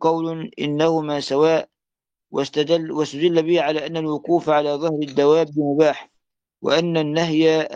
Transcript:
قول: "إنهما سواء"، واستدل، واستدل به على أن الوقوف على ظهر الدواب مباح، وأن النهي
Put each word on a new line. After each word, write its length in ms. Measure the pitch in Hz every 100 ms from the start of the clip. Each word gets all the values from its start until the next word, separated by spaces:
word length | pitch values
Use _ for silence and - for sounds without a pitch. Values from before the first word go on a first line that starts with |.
قول: 500 | 165 165 165 165 - -
"إنهما 600 | 147 147 160 160 151 143
سواء"، 500 | - 139 160 160 - _ _ _ _ _ _
واستدل، 600 | 135 139 151 147 170 160
واستدل 520 | 151 147 139 175 165
به 180 | 160 170
على 240 | 147 156 147
أن 100 | 165
الوقوف 520 | 156 147 151 170 160
على 200 | 151 147
ظهر 260 | 143 160 151
الدواب 480 | 143 135 143 160 156 147
مباح، 520 | 143 143 156 135 - _ _ _ _ _
وأن 360 | - 151 170 165
النهي 640 | 151 156 165 156 160 160 156